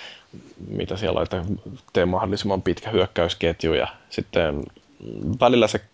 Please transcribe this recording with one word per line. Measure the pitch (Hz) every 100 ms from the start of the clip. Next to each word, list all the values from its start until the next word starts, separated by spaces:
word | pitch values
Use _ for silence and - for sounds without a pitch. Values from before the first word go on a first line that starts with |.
| - - _ - - - -
mitä | 104 92 95
siellä | 98 -
on, |
että | 82 90 90 95 107 - _
tee | - 90
mahdollisimman | 92 95 98 104 95
pitkä | 95 85 107
hyökkäysketju | 107 92 - 87 - 85 82 82
ja | 73 - - _
sitten | - - 85 80 71 60 - _ - 57 53 65 -
välillä | 123 120 110
se | 107 -